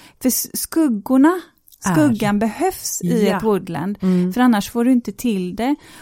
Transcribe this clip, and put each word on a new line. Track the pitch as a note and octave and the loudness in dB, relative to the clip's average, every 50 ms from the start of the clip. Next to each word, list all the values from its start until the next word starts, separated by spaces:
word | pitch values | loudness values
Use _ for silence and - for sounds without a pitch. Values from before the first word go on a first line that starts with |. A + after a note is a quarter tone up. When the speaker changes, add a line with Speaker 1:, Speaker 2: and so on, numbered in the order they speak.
| - - _ - | -20 -20 _ -4
Speaker 1:
För | - C4 | -2 -2
s-, | A#3 - - - - - | -2 -2 -4 -8 -8 -10
skuggorna, | - - - E4 D#4+ C#4 A3+ G3+ - - C4 C4 C#4 D#4+ F#4 F4+ - - _ _ _ _ _ - - | -8 -4 -2 0 0 0 0 -2 -2 0 4 4 6 4 4 2 -4 -14 _ _ _ _ _ -8 -4
Speaker 2:
Är | G3 F3+ | 0 2
Speaker 1:
skuggan | D#4 D4+ C#4+ A3+ G3+ A3+ G3+ G3+ G#3 | 4 4 4 2 2 0 0 0 0
behövs | A3 A3 G#3+ - D#4+ F#4+ F#4 - - - - - | 0 -2 -2 -2 -2 -2 -2 -4 -8 -8 -8 -4
i | - F3 B3 A3+ G3+ G#3 | -2 0 0 2 2 2
Speaker 2:
Ja. | G#3 | 0
Speaker 1:
ett | F#3+ | 0
woodland, | A3 A3 G#3 F#3 F#3 F#3 E3 D3 E3 F#3+ G#3 - | 0 0 0 0 -2 -6 -8 -8 -6 -6 -6 -2
Speaker 2:
Mm. | - F#3 F#3 F3+ F3+ F#3 | 0 0 2 2 0 0
Speaker 1:
för | F#3 A#3+ | 2 2
annars | B3 B3+ A3+ G3+ G3 - | 4 4 4 2 0 -2
får | - A#3 A#3 | -2 0 2
du | B3 | 2
inte | C4 A#3+ A#3+ - | 2 2 0 -4
till | G3+ - - B3 G#3 F#3+ F3+ F3+ F3 | -8 -6 -4 -2 -2 -2 -4 -6 -6
det. | G3+ A3+ C4 D4+ - - - - - | -4 -2 -2 -4 -4 -8 -16 -20 -20